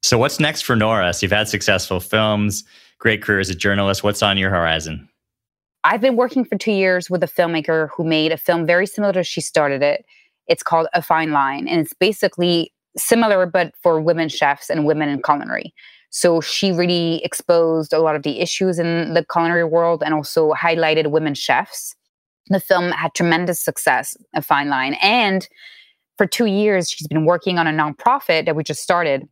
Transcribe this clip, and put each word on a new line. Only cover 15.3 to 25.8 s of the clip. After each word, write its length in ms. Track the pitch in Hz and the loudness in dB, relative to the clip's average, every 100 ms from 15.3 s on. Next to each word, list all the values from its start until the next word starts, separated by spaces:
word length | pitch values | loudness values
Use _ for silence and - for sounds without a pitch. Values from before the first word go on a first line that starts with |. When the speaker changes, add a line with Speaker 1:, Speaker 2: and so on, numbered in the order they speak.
| 147 - - - _ - - _ - | 0 0 -8 -8 _ -20 -20 _ 0
Speaker 2:
So 260 | 180 165 | 2 2
she 300 | 151 - 196 | 0 -2 0
really 520 | 175 175 175 165 165 | 0 0 0 0 -2
exposed 680 | 170 - - 170 165 165 156 | -6 -10 0 2 4 0 0
a 60 | 160 | 2
lot 180 | 160 151 | 2 0
of 60 | |
the 180 | 147 120 | -4 -4
issues 380 | 165 - 190 170 | -4 -2 -2 0
in 380 | 170 170 156 160 | -2 -2 0 -2
the 100 | 165 | 0
culinary 380 | 175 165 170 | -2 0 0
world 400 | 165 165 170 165 151 | 2 2 2 0 -2
and 80 | |
also 380 | 156 143 - 156 | -2 -2 0 0
highlighted 580 | 151 170 165 160 156 151 | 2 0 2 2 2 2
women 240 | 151 156 | 0 -2
chefs. 640 | 139 - 131 196 - - - _ _ _ _ _ | -6 0 0 -2 -10 -14 -16 _ _ _ _ _
The 120 | 196 | -4
film 320 | - 185 175 | 2 0 0
had 240 | 156 160 - | -4 -6 -2
tremendous 440 | 175 170 180 175 | 0 0 -2 -4
success, 560 | - - - 127 - - _ - | -4 -4 -2 -2 -4 -14 _ -8
A 60 | |
Fine 260 | 143 143 143 | 0 0 0
Line. 240 | 135 131 143 | -2 -2 0
And 460 | 196 247 208 190 - _ - - | 0 2 2 0 -4 _ -20 -20